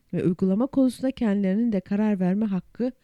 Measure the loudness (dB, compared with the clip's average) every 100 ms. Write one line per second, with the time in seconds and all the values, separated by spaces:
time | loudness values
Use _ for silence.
0 | _ -2 0 0 0 0 0 2 0 0
1 | -6 -2 0 0 0 0 0 -2 -2 0
2 | 0 2 0 0 0 -4 -6 -6 -6 -6